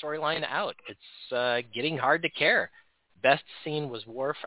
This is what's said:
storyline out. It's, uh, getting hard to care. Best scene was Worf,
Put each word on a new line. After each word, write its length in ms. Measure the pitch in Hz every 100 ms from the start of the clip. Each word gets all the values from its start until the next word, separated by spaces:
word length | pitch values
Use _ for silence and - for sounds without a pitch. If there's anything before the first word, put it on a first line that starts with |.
storyline 420 | 151 156 151 160 151
out. 260 | 143 196 - -
It's, 440 | 104 - - -
uh, 280 | 123 123 120 120
getting 240 | 117 143 156
hard 260 | 127 160
to 80 | 165
care. 420 | - 156 220 - - _ _ _ _
Best 220 | 131 143 - -
scene 260 | 160 151 147
was 160 | 113 107
Worf, 300 | 117 135 151